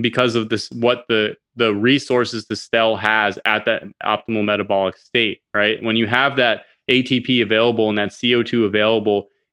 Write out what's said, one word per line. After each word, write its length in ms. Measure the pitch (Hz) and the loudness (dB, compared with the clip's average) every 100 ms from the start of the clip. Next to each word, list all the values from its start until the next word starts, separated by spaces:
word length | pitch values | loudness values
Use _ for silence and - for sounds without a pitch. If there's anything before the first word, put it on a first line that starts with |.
because 340 | 117 127 123 | -2 0 0
of 140 | 113 110 | 0 -2
this, 200 | 110 - | -4 -6
what 340 | 120 117 123 - | -2 0 0 0
the, 280 | 113 107 - _ | 0 0 -6 _
the 180 | 120 113 | -2 0
resources 720 | 101 120 139 - 123 113 113 - | 2 2 2 2 0 0 -6 -6
the 100 | 107 | -8
cell 400 | - 117 113 104 | -2 2 2 0
has 420 | 107 110 104 95 | 0 2 0 -2
at 200 | 107 107 | -2 0
that 200 | 117 110 101 - | 0 -4 -6 -8
optimal 420 | - 107 - 110 | -4 -4 -2 -2
metabolic 520 | 104 104 101 98 95 - | 0 -2 0 0 0 -4
state, 440 | _ 123 110 - _ | _ 0 0 -4 _
right? 280 | 104 104 - | -2 0 0
When 140 | 113 113 | -2 0
you 100 | 110 | 0
have 300 | 123 139 131 | 2 0 2
that 300 | 120 104 - _ - | 0 0 -8 _ 0
A 140 | 127 | 0
T 180 | 123 127 | 2 -2
P 200 | 120 123 | 0 0
available 480 | 104 110 120 113 107 | 2 2 2 2 0
and 80 | 104 | 0
that 160 | 101 | -4
C 220 | - 123 | -4 0
O 80 | 120 | 0
two 220 | 117 120 104 | 0 0 0
available, 640 | 107 107 113 104 101 - _ _ | 2 2 2 0 -2 -4 _ _